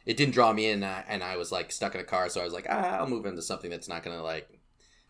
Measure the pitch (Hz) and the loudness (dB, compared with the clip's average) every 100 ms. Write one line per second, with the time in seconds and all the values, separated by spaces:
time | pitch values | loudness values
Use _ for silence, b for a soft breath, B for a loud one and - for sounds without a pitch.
0 | - 117 139 117 117 107 110 104 98 95 | -2 2 4 8 8 6 4 2 0 -4
1 | - 101 90 90 85 90 85 - 98 92 | -6 -6 -4 -4 -2 -4 -4 -4 -2 -4
2 | 87 92 87 92 87 87 - 107 95 95 | -2 0 0 -2 -4 -4 -2 0 2 0
3 | 135 120 101 87 - 92 87 85 - 85 | -2 -2 -2 -6 -6 -6 -6 -8 -8 -8
4 | 85 85 80 80 - - _ _ b b | -6 -6 -6 -6 -8 -20 _ _ b b